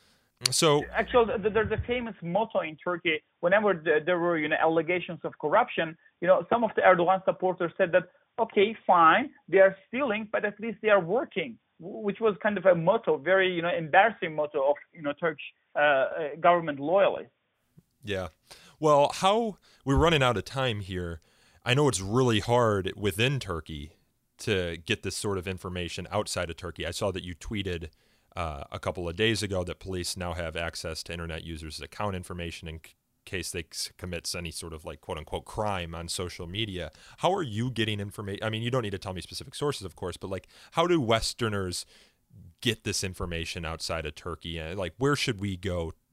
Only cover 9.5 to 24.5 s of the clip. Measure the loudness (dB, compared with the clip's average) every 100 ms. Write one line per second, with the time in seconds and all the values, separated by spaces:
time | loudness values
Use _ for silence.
9.5 | 6 6 4 _ -2 -2 -2 -2 -4 -4
10.5 | -4 -8 -2 4 4 4 0 -2 -4 -6
11.5 | -10 _ -18 -14 -6 -4 0 0 0 0
12.5 | 4 6 6 6 2 2 0 4 4 4
13.5 | 0 -2 -2 4 6 6 2 -6 -4 -4
14.5 | 0 0 0 -4 -10 -8 -4 -4 -4 -10
15.5 | -20 _ 2 4 4 2 -2 -6 2 4
16.5 | 4 2 -4 0 4 4 0 -8 _ _
17.5 | _ _ _ _ _ -6 -4 -6 -12 -20
18.5 | -20 -20 0 4 6 4 2 2 2 0
19.5 | -6 _ _ 0 4 6 6 4 2 -2
20.5 | -4 -2 -4 -6 -6 -6 -10 _ _ _
21.5 | _ 0 2 4 2 0 2 4 2 2
22.5 | 4 4 2 -2 -2 -2 0 0 -2 -4
23.5 | -8 -8 -12 -12 _ _ _ _ -8 -2